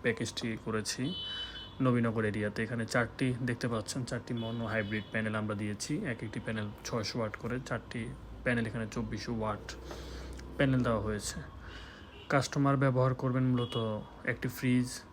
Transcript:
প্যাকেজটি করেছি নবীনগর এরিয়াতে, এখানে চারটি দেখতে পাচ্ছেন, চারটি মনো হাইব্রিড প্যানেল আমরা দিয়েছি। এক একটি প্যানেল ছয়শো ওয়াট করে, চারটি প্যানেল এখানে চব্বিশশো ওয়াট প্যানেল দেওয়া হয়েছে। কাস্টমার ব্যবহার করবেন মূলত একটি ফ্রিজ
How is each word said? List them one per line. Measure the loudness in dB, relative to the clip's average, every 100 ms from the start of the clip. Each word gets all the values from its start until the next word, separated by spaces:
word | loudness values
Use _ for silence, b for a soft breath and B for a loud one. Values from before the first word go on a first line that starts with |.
প্যাকেজটি | 0 0 -2 -2 -4 -4 -2
করেছি | -2 -2 -2 -2 -2 B B B B B 2 4
নবীনগর | 6 4 2 2
এরিয়াতে, | 2 0 0 -2
এখানে | -2 2
চারটি | 2 2 2 0 2 0
দেখতে | 0 0
পাচ্ছেন, | -2 -2 -4 -2
চারটি | -4 -4
মনো | -4 -2 -2 0
হাইব্রিড | 0 0 -2 -2
প্যানেল | -2 0 0
আমরা | 0 0
দিয়েছি। | -2 -2 -2 -2 -2
এক | -4 -4
একটি | -4 -4
প্যানেল | -4 -4 -6 -4
ছয়শো | -2 0 0
ওয়াট | -2 -2
করে, | -4 -4 -2
চারটি | -4 -4 -6 -6 -8 -12 -4
প্যানেল | 2 2 2
এখানে | -2 -4 -2
চব্বিশশো | -2 -4 -2 -2
ওয়াট | 0 -2 -6 -10 B B B B B B -12 2
প্যানেল | 4 6
দেওয়া | 4 2 2
হয়েছে। | -2 -4 -6 -10 -12 B B B B B B 2
কাস্টমার | 2 4 4 6 6
ব্যবহার | 6 6 4 4
করবেন | 2 4 4
মূলত | 4 2 0 0 -2 -6 -8 -4
একটি | -2 -2 0
ফ্রিজ | 4 4 4 -2 -12